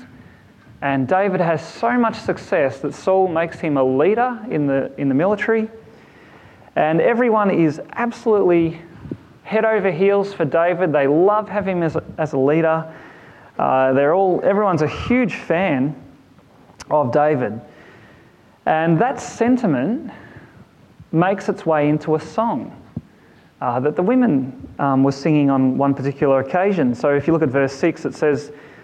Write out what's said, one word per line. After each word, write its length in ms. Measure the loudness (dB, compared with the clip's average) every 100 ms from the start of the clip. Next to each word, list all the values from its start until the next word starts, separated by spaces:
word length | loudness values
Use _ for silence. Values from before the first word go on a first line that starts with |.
| -20 -20 -20 -20 -20 -20 -20 -8
And 240 | -2 -2 2
David 340 | 2 2 0
has 260 | 0 -2 -4
so 300 | -4 -2 0
much 180 | 0 -2
success 640 | -6 -6 -2 0 0 -2
that 120 | -10
Saul 340 | -6 0 2 2
makes 320 | 0 -4 -4
him 180 | -2 0
a 60 |
leader 560 | 2 2 2 2 -2 -4 -6
in 160 | -2 0
the, 240 | 0 -4 -4
in 120 | -2
the 60 | 0
military. 520 | 0 0 0 -2 -2 -10 -20 -20 -20 -20 -20 -20 -20 -20 -8 -2
And 260 | 0 2
everyone 480 | 2 2 2 2 2
is 320 | 2 2 0 -10
absolutely 840 | -6 -6 -4 0 2 4 4 2 -4 -16 -20 -14 -14 -14 -20
head 240 | -4 0 2
over 260 | 2 0
heels 400 | 2 2 2 0
for 140 | -2 0
David. 480 | 2 2 2 2
They 140 | 2 4
love 420 | 4 4 4 0
having 280 | -4 -2 -2
him 60 |
as 120 | -2 -2
a, 80 | -8 -6
as 140 | -4
a 40 | 0
leader. 560 | 2 2 2 0 -4 -14 -20 -20 -20 -20 -20 -2
Uh, 360 | 0 2 2
they're 200 | 2 2
all, 280 | 2 2 0
everyone's 400 | 0 0 0 0
a 40 | -2
huge 460 | -4 -2 0 0
fan 680 | -4 -4 -2 0 0 -2 -6 -16 -20 -20 -20 -20 -20 -20 -20 -2
of 200 | 0 0
David. 480 | 2 2 2 -2 -6 -14 -20 -20 -20 -20 -20 -20 _ _ _ -2
And 320 | 0 2 2
that 200 | 0 -4
sentiment 920 | -12 -4 0 0 0 0 -2 -4 -8 -16 -20 -20 -20 -20 -20 _ -20 _ -6
makes 380 | 0 0 0 -4
its 160 | -6 0
way 240 | 0 2
into 260 | 0 0 -4
a 40 |
song, 600 | -2 -4 -2 -4 -8 -16 -16 -16 -16 -20 -20 -20 -20 _
uh, 180 | -4 -2
that 160 | -2 0
the 80 |
women, 640 | 0 2 2 2 -2 -10 -18 -4
um, 260 | 0 2
were 100 | 2
singing 360 | 0 0 2 4
on 280 | 2 2 2
one 160 | 0 0
particular 460 | -4 -2 2 2
occasion. 520 | 2 0 0 2 0
So 220 | 0 0 0
if 100 | 2
you 80 |
look 80 | 2
at 80 | 2
verse 220 | 2 0
six, 340 | 0 -2 -2 -8
it 80 |
says, 380 | -2 0 0 -4 -18 -20 -20